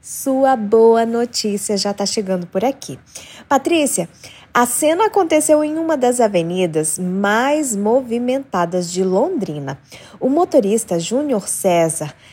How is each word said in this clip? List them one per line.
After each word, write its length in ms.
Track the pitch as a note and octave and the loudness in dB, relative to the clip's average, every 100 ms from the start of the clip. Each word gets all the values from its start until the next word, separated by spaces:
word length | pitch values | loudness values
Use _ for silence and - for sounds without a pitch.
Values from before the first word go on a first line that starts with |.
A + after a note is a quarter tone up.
Sua 560 | - - C4+ C4 C4+ C4 | -14 -8 -4 2 2 2
boa 480 | G3+ A3+ A3+ A3+ A#3 | 2 4 6 6 2
notícia 720 | A#3 A#3+ - G#3+ G3+ - G3+ | -2 -4 -4 -4 -4 -2 -2
já 160 | G3+ | -2
tá 120 | G3+ G3+ | -4 -4
chegando 400 | - F#3+ F#3 F3 | -4 -4 -4 -4
por 200 | F#3+ A3 | -2 -2
aqui. 340 | - - C3 _ - - - - | -4 -12 -16 _ -20 -20 -20 -2
Patrícia, 600 | C4+ C4+ E4 C#4+ - E3 - - - - | 0 2 0 2 -2 -6 -10 -20 -20 -4
a 120 | - B3 | 0 0
cena 400 | - D4+ E4 G#4+ | 2 0 2 2
aconteceu 580 | G#4 E4+ D#4 D4+ D4+ | 2 2 2 4 2
em 140 | D4+ D#4 | 2 -2
uma 180 | E4 D4+ | -2 0
das 240 | B3 B3 | 0 2
avenidas 800 | A3+ G3 E3 F3+ F3+ D#3 D#3 - | 2 2 -2 0 0 0 -2 -4
mais 800 | F3+ F#3 G3+ G#3+ C4 D4+ C#4 G3+ | -4 -2 0 2 2 0 -2 -2
movimentadas 1120 | G#3 B3 B3+ A#3 B3 C4 C4+ F#3+ E3+ F3+ E3+ | 2 0 0 -4 -2 -4 -4 -2 -2 -2 -4
de 140 | F3+ F#3+ | -2 0
Londrina. 760 | F#3 D4+ F4+ F#3 D3 C#3 C#3 _ - - - | 0 0 -2 -4 -6 -8 -10 _ -20 -20 -6
O 80 | B3+ | 0
motorista 720 | D4 F4+ D4+ G3 A3 - E3+ | 0 2 2 2 0 0 -4
Júnior 480 | D#3+ A#3+ D4 A3+ F#3 | -2 -4 -2 -2 -4
César 680 | - G3 F3 E3 D#3 D#3 - - | -2 0 2 2 -2 -8 -12 -20